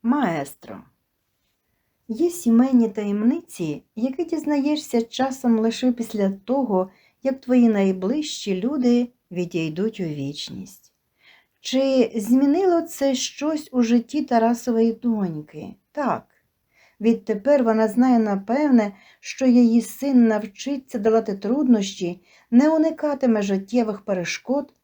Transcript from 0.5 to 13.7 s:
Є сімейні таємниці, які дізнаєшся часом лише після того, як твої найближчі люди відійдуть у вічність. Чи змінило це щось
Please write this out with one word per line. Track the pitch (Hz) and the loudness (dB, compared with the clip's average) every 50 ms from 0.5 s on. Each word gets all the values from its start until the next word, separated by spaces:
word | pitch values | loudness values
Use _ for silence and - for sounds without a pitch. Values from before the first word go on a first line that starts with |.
| - _ - - 98 95 - _ _ _ _ _ _ _ _ _ _ _ _ _ _ _ _ _ _ _ _ _ _ _ _ | -12 _ -18 -18 -18 -18 -18 _ _ _ _ _ _ _ _ _ _ _ _ _ _ _ _ _ _ _ _ _ _ _ _
Є | - 220 233 330 349 | -12 -4 -2 -2 -2
сімейні | 349 - - 240 226 233 254 269 262 240 226 220 | -2 -2 0 2 4 4 4 4 4 2 2 2
таємниці, | 202 220 208 202 202 208 214 240 294 339 - _ - - 175 156 147 - _ _ _ | -2 -4 -4 -4 -2 0 2 0 0 0 -6 _ -10 -8 -6 -6 -6 -8 _ _ _
які | 220 220 269 262 - 339 | -6 -6 -6 -4 -6 -6
дізнаєшся | 330 349 302 302 294 294 285 269 294 302 294 - - - 233 | -4 -6 -6 -2 -2 -2 0 0 0 -2 -2 -4 -2 -2 -2
часом | 226 - - - 262 269 262 - - 240 226 220 | -2 -4 -4 -4 -4 -4 -4 -4 0 0 2 2
лише | 220 226 226 - 254 254 | 2 -2 -2 0 -2 -2
після | 240 240 226 - - 208 196 190 | -2 -2 -6 -8 -4 -2 -2 -2
того, | 196 196 _ - 254 285 262 220 202 185 185 190 _ _ _ _ _ _ - | -2 -6 _ -4 -2 -2 0 0 0 0 -2 -2 _ _ _ _ _ _ -6
як | 269 262 262 | -6 -6 -4
твої | - 247 247 254 240 226 | -2 2 4 4 6 4
найближчі | 214 202 196 190 185 185 185 196 247 302 302 - - - - 208 190 185 | 4 4 2 0 0 -2 -2 -4 -2 -4 -4 -6 -10 -10 -6 -4 -4 -2
люди | 185 254 302 285 240 240 240 240 247 240 _ _ _ _ | -2 -4 -2 0 2 2 2 2 0 -2 _ _ _ _
відійдуть | 180 175 180 170 - 170 165 156 156 170 202 220 220 - | -6 -6 -6 -4 -4 -4 -4 -4 -4 -4 -4 -4 -4 -6
у | 185 | -6
вічність. | 160 147 147 139 139 147 - - - - 95 95 - - _ _ _ _ _ _ _ _ _ _ _ _ _ _ _ _ _ | -6 -6 -6 -6 -8 -8 -10 -12 -12 -12 -14 -14 -16 -20 _ _ _ _ _ _ _ _ _ _ _ _ _ _ _ _ _
Чи | _ - 254 262 269 269 262 262 233 - - | _ -4 -2 0 0 2 4 2 2 2 0
змінило | 226 202 220 240 262 277 277 285 349 392 370 349 330 | -6 0 2 4 4 4 4 2 2 2 2 2 2
це | 330 330 - - 277 277 262 | 0 -4 -6 -2 -2 0 0
щось | 262 - - - - 285 302 320 302 - - | -2 -4 -8 -8 -6 -4 -4 -4 -4 -8 -4